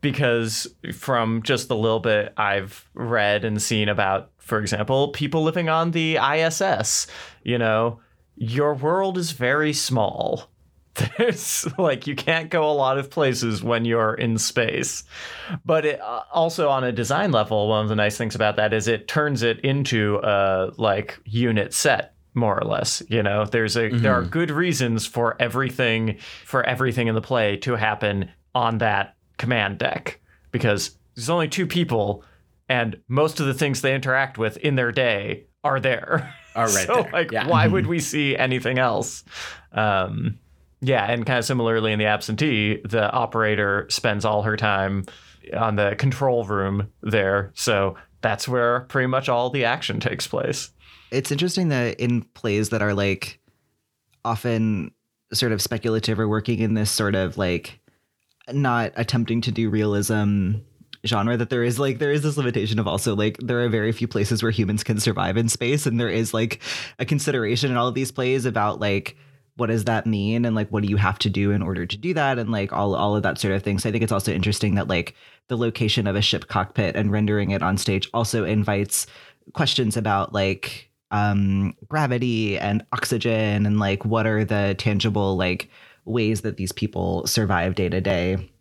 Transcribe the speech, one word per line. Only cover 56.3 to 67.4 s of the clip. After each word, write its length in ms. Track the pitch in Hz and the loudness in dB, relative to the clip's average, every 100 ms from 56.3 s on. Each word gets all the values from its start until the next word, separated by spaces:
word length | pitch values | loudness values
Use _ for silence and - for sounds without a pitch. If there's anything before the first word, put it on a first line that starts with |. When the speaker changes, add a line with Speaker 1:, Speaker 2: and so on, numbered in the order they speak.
| 107 107 117 | 0 0 0
Speaker 3:
in 140 | 113 | 2
this 180 | 110 107 | 2 0
sort 240 | - 104 95 | 0 0 0
of, 220 | 92 101 | 0 0
like, 420 | 95 87 - - _ _ _ _ _ _ - | 0 0 -4 -20 _ _ _ _ _ _ -6
not 400 | 135 139 117 113 - | 0 2 2 0 -2
attempting 460 | 117 120 113 117 | -2 0 0 0
to 100 | 113 | -2
do 180 | 107 113 | -2 0
realism 840 | 107 107 101 101 107 101 101 92 107 - _ - - 107 | 2 2 0 0 2 2 2 2 -2 -6 _ -20 -10 -2
genre, 320 | 110 104 120 | 0 0 0
that 120 | 117 | 0
there 140 | 123 | 0
is, 160 | 120 120 | 0 0
like, 200 | 139 117 | -2 0
there 120 | 147 | 0
is 120 | 147 | 0
this 140 | 147 147 | 0 0
limitation 420 | 127 117 104 107 | -2 0 0 0
of 80 | 101 | 0
also, 280 | 104 - 104 | 0 0 0
like, 220 | 104 107 | 0 -2
there 240 | 123 120 | -4 0
are 60 | 120 | 0
very 220 | 110 107 | 2 0
few 160 | 113 120 | 0 -2
places 340 | 110 107 113 | -2 0 0
where 80 | 113 | 0
humans 320 | 107 98 107 | 0 0 0
can 160 | - 104 | 0 0
survive 380 | 117 95 92 98 | 0 0 0 0
in 100 | 117 | 0
space, 380 | - 120 147 147 | 0 0 0 0
and 140 | 117 | 0
there 100 | 120 | 0
is, 240 | 98 113 | 0 0
like, 260 | 113 117 - - - - - | 0 -2 -4 -8 -10 -10 -8
a 60 | - | -2
consideration 640 | 143 147 131 | 0 0 0